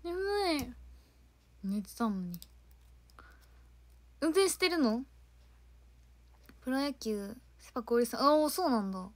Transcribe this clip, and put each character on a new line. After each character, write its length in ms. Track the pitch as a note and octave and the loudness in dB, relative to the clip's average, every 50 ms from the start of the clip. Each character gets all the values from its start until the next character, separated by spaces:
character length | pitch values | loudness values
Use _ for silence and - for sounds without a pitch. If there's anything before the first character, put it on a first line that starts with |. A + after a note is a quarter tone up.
眠 180 | - E4+ F4 F#4 F#4+ G4 G4+ G#4 G4 F4+ D#4+ C#4+ | -6 -6 -4 -4 -2 0 0 0 0 0 0 -2
い。 140 | B3+ B3+ B3 - - - - - - - _ - - - _ _ _ _ - - | -2 -6 -10 -16 -20 -20 -20 -20 -20 -20 _ -20 -20 -20 _ _ _ _ -20 -10
寝 180 | - F#3+ G3 G#3+ | -6 -4 -4 -4
て 160 | F#3+ - - | -6 -8 -6
た 140 | - A#3+ A3 | -4 -4 -2
の 100 | G3+ F#3+ | -2 -4
に。 180 | F#3 F3 F3 E3+ - - - - - - - - - - - - - - - - - - - - - - - - - - - - - - - - - - - - | -6 -8 -10 -12 -16 -20 -20 -20 -20 -20 -20 -20 -20 -20 -20 -20 -20 -20 -20 -20 -20 -20 -20 -20 -20 -20 -20 -20 -20 -20 -20 -20 -20 -20 -20 -20 -20 -20 -8 -2
運 120 | C#4 E4 | -2 2
転 180 | D4+ F#4+ G4 F4 | 4 4 4 4
し 60 | - | 2
て 120 | - F#4 F4 | 2 0 0
る 80 | F4 | 2
の？ 300 | E4 C#4 A3 A3 A#3+ C4+ - - - - - - - - - - - - - - - - - - - - - - - - - - - - - - - | 2 2 2 2 0 -4 -10 -16 -20 -20 -20 -20 -20 -20 -20 -20 -20 -20 -20 -20 -20 -20 -20 -20 -20 -20 -20 -20 -20 -20 -20 -20 -20 -20 -20 -20 -12
プ 100 | - B3+ | -6 -4
ロ 80 | C4 C4+ | -2 -2
野 140 | C#4 D4 | -2 -2
球、 420 | C4 - - A3 G#3+ G3+ G3+ G3+ A3 B3+ - - - - | -4 -6 -4 -4 -4 -4 -6 -10 -12 -16 -18 -20 -20 -20
セ 140 | - - | -20 -10
パ 80 | _ B3+ | _ -10
交 200 | A3+ - A#3+ A#3 | -4 0 2 2
流 40 | A#3+ | 2
戦。 160 | A#3 - - | 0 0 4
あ 140 | B3+ C#4+ D4+ | 6 6 6
ー、 160 | D4+ D4+ D4 | 6 4 2
そ 160 | - - F#4 | 0 0 2
う 40 | D4+ | 2
な 120 | B3+ A3 | 2 2
ん 80 | G3+ G3 | 0 -2
だ。 200 | F#3+ F#3 F#3 F#3+ - | -6 -8 -12 -14 -18